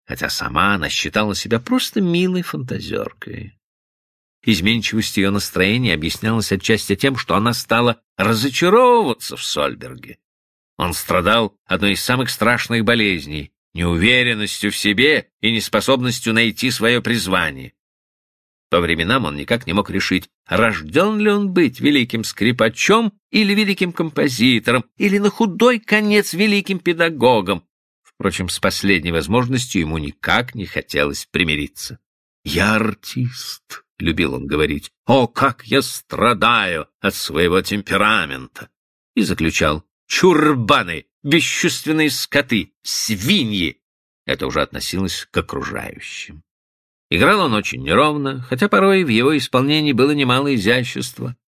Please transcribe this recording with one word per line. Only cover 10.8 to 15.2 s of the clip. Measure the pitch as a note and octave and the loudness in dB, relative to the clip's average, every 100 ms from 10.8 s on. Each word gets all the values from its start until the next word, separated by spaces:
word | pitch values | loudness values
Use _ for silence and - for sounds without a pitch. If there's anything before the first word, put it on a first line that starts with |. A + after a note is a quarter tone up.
| F2+ | -4
страдал | D#2+ - F2 F2 A2+ A2 _ - | -4 -2 0 2 2 0 _ -6
одной | F#2 G2+ | -2 0
из | F#2 | 0
самых | - B2+ A#2+ | 0 -2 -2
страшных | - A2 A#2+ - A#2 G#2+ | -2 0 0 0 0 2
болезней — | A#2 G#2 F2 C#2+ D2+ D2 _ _ | 2 2 -2 -4 -10 -10 _ _
неуверенностью | D#2+ F2 E2 G#2 B2+ A#2+ A2 G#2 - G#2 | -4 0 2 4 4 2 0 -4 -4 -4
в | - | 0
себе | G#2 G#2 C#3 C#3+ | 0 4 4 2